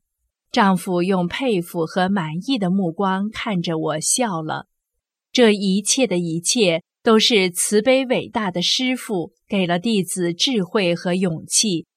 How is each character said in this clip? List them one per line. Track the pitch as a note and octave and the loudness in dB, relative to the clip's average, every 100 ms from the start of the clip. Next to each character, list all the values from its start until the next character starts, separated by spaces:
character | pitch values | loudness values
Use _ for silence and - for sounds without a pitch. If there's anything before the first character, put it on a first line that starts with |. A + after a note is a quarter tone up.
| _ _ _ _ _ | _ _ _ _ _
丈 | B3 G3 F3+ | 2 4 2
夫 | G3 F3 | 0 0
用 | F3+ F#3 F3 | 2 0 0
佩 | - C4+ F#3 | -2 -2 -2
服 | F3 F3 D#3+ | -2 -4 -4
和 | G3 F#3 | -2 0
满 | G3+ D#3 E3 C4 | -2 -4 -6 -4
意 | B3+ | -2
的 | F3+ | 0
目 | G3 F3 | 0 -2
光 | E3 G3 F#3+ G#3 | -2 -2 -2 -4
看 | - A#3+ F3+ | -6 -4 -4
着 | F3 D#3+ | -2 -4
我 | D#3 D#3 | -2 -2
笑 | - B3+ A#3 E3 | -2 0 -2 -4
了。 | D#3 C3+ - _ _ _ _ _ _ | -6 -8 -10 _ _ _ _ _ _
这 | C4 A3 | 4 4
一 | G#3 G3 G3 | 4 2 0
切 | G#3 C4+ A#3 | 0 0 2
的 | F3+ | 0
一 | E3+ E3 | -2 -2
切， | - B3 F3+ E3 - _ | -2 2 2 0 -4 _
都 | A#3+ A3 | 4 4
是 | - G#3+ F#3 | 4 4 2
慈 | F3 - G#3 | -2 0 2
悲 | A#3+ C4 | 4 2
伟 | B3+ G3+ G#2 | 2 -2 -2
大 | A#3 G3+ | -4 -4
的 | F3 | -2
师 | F3 - B3+ | -2 0 0
父 | B3 - F#3+ D#3 _ - | -2 -4 -4 -6 _ -4
给 | G3+ F3 | -2 0
了 | F3 | 0
弟 | A#3 G#3 | 0 0
子 | E3 F#3 E3+ | 0 -2 -2
智 | E3+ C#4+ A3+ | -2 0 0
慧 | F3 A3 F3 | 0 0 0
和 | E3+ F3+ | 0 0
勇 | F3+ F#3 D#3 - | 0 -2 -4 -4
气， | - A3 E3 - | -2 0 -2 -6